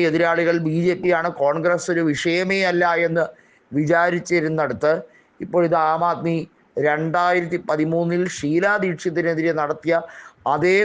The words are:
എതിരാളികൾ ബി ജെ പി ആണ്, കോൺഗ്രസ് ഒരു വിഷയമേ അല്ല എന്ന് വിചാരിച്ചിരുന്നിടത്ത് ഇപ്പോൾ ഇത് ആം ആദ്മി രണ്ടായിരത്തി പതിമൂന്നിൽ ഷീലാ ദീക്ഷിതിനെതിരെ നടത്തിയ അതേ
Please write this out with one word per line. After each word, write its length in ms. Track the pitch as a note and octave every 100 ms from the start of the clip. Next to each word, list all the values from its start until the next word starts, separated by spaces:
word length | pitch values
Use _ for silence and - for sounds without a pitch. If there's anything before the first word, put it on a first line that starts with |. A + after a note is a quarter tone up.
എതിരാളികൾ 540 | E3+ D#3+ E3+ E3+ E3+ E3+
ബി 200 | D#3+ D#3+
ജെ 140 | F3 F3+
പി 140 | F3+
ആണ്, 180 | E3+ E3+
കോൺഗ്രസ് 540 | - C#3+ D#3+ E3 F3 -
ഒരു 100 | E3+
വിഷയമേ 580 | D#3+ C#3 F3 E3+ F#3 G3
അല്ല 220 | F#3 F3 F3 E3+
എന്ന് 300 | E3+ E3 D#3 - _ _ _
വിചാരിച്ചിരുന്നിടത്ത് 1200 | C3+ D3+ E3+ F3 F3 F3 F3 D#3 D#3+ D3 A2 D3+ E3+ - _ _ _
ഇപ്പോൾ 220 | - F3 E3
ഇത് 120 | E3
ആം 240 | D#3 D#3+ E3+
ആദ്മി 320 | D#3 E3 E3 E3+ _ _ -
രണ്ടായിരത്തി 800 | D3 D3+ D#3+ F3 F3+ F3+ E3+ F3
പതിമൂന്നിൽ 640 | - D3+ D#3 E3 E3+ F3 F3+
ഷീലാ 440 | - D3 E3 G3 G#3
ദീക്ഷിതിനെതിരെ 760 | F#3+ D#3+ F#3 E3 E3+ D#3+ E3
നടത്തിയ 400 | D#3 D3 C#3 D#3+ E3 E3 - - _ B2
അതേ 300 | D3 F3+ F#3+